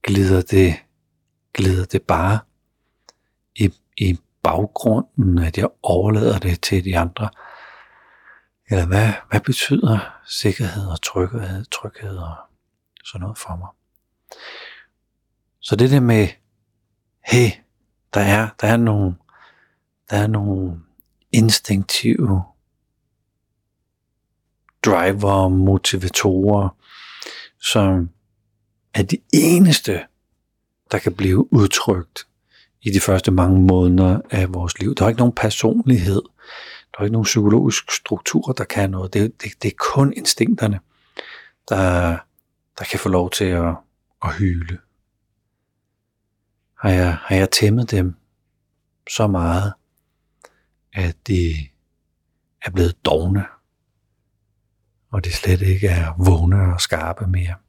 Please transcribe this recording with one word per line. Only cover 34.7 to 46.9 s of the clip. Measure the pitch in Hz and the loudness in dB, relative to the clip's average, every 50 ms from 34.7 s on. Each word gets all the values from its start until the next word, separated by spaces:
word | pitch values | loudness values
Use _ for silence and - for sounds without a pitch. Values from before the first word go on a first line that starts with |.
| - - | -8 -6
liv. | 101 101 - | -6 -6 -2
Der | - - | 2 2
er | 107 | 2
ikke | 113 117 | 2 2
nogen | 123 120 117 | 2 2 2
personlighed. | - - 107 - - - - 220 233 226 131 127 107 87 92 95 104 - - _ _ - - - - - - - - _ _ - | 0 -2 -2 -2 0 0 0 0 2 2 2 2 4 2 0 0 -2 -2 -6 _ _ -20 -20 -20 -20 -20 -20 -20 -20 _ _ -10
Der | - | -6
er | 104 | -4
ikke | 104 113 | -2 0
nogen | 113 110 | 0 0
psykologisk | 104 - 117 104 104 104 123 143 135 - - - - | 0 0 2 4 4 4 4 4 2 0 -2 -6 -6
struktur, | - - _ - 107 92 - - - 165 - - 131 | -10 -10 _ -6 -6 -6 -6 -2 -2 -2 -2 -2 -6
der | - - | -6 -6
kan | - - 113 101 95 | -6 -2 -2 -2 -2
noget. | 95 95 92 92 - | -2 -4 -6 -4 0
Det, | 107 104 113 - _ - | 0 0 0 -2 _ -14
det, | 104 - _ - | -14 -14 _ -6
det | 110 | -6
er | - - | -6 -4
kun | - - - 139 139 139 - | -6 -2 2 2 2 2 0
instinkterne, | - - - - - - - 233 - 117 107 101 95 _ _ _ _ _ _ _ - - - - - - - _ _ _ - | -2 -4 -4 0 0 0 0 0 0 0 -2 -2 -4 _ _ _ _ _ _ _ -20 -20 -20 -20 -20 -20 -20 _ _ _ -4
der, | 107 95 95 90 90 90 87 85 85 82 - _ _ _ _ _ _ _ _ _ _ - | -2 0 2 2 2 2 0 0 -2 -4 -8 _ _ _ _ _ _ _ _ _ _ -14
der | 101 | -12
kan | - - 98 | -8 -8 -4
få | - 104 | -2 0
lov | 92 90 87 90 | 0 0 0 0
til | - - 104 | -2 -2 -2
at, | 92 90 87 85 85 82 - _ _ _ _ _ _ _ _ - | 0 0 0 -2 -2 -4 -6 _ _ _ _ _ _ _ _ -10
at | 85 80 - | -10 -4 -2
hyle. | 101 92 87 85 82 82 90 87 _ _ _ _ _ _ _ _ _ _ _ _ _ _ _ _ _ _ _ _ _ _ _ _ _ _ _ _ _ _ _ _ _ _ _ _ _ _ _ _ | -2 -2 -2 -4 -6 -8 -10 -14 _ _ _ _ _ _ _ _ _ _ _ _ _ _ _ _ _ _ _ _ _ _ _ _ _ _ _ _ _ _ _ _ _ _ _ _ _ _ _ _
Har | - 104 | 0 0